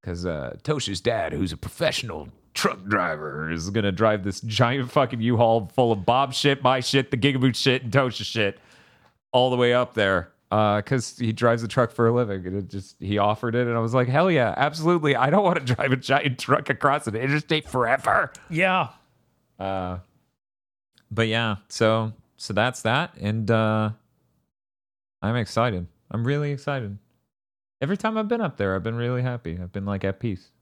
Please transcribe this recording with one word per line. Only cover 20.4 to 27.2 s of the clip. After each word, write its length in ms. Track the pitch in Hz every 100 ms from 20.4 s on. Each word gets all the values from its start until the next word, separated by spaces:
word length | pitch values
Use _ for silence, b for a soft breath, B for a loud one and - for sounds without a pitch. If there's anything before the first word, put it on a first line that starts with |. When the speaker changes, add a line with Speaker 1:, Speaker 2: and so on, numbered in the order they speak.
| _ _ _ _ _ _ _
Speaker 1:
but 160 | 110 113
yeah, 300 | 110 117 101 _
so, 440 | - 113 110 110 110 _ _
so 160 | -
that's 280 | 101 117 -
that, 280 | 110 127 165 -
and, 300 | 101 110 104
uh, 400 | 113 110 110 107 107 _ _ _ _ _ _ _ _ _ _ _ _
I'm 140 | 98
excited. 540 | 120 110 - 120 92 87 _ _
I'm 120 | 110
really 280 | 117 143 147
excited. 440 | 143 143 139 107 101 _ _